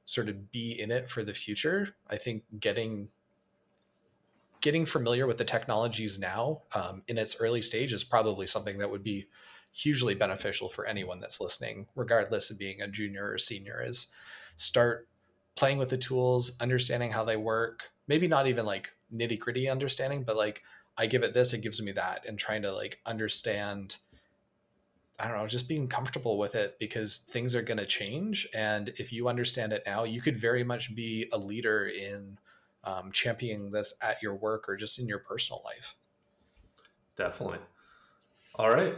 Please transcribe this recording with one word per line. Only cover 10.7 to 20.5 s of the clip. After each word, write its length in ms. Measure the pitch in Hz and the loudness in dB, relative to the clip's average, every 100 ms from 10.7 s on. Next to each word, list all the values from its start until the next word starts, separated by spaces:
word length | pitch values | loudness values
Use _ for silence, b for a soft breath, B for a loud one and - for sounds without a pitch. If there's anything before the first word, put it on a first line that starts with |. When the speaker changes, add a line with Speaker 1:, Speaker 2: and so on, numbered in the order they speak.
| - 101 | -6 -4
Speaker 1:
anyone 320 | 104 90 90 | -4 -4 -6
that's 220 | 107 - | -6 -4
listening, 480 | 90 - 117 107 107 135 | -2 -2 -4 -8 -8 -4
regardless 520 | 117 117 101 104 - | 4 4 4 2 0
of 120 | 98 | -2
being 200 | 98 95 | -6 -6
a 60 | 101 | -6
junior 420 | 104 104 98 104 | -4 -6 -4 -4
or 100 | 101 | 2
senior, 440 | - 101 101 120 | 2 0 -8 -6
is 220 | 123 120 - B B B B | -2 -2 -2 B B B B
start 540 | B - 127 120 117 - _ _ _ _ - | B 4 6 6 4 -6 _ _ _ _ 2
playing 220 | 135 139 | 4 4
with 100 | 127 | 2
the 100 | 127 | 0
tools, 540 | - 127 127 127 123 - | 0 2 4 4 2 0
understanding 500 | 123 127 123 123 120 | 2 2 4 2 0
how 140 | 110 | 0
they 120 | 110 110 | 0 0
work, 540 | 110 113 113 - - _ - | 2 2 0 -4 -16 _ 0
maybe 220 | 156 175 | 2 4
not 180 | 147 135 | 4 4
even, 180 | 117 | 2
like, 280 | 107 98 - - _ | 0 -2 -6 -16 _
nitty-gritty 560 | 113 117 110 - 127 131 | -2 -2 -2 -2 -2 0
understanding, 540 | 131 139 - 135 143 | 0 0 0 -2 -2
but, 140 | 120 110 | 0 2
like, 260 | 107 | 0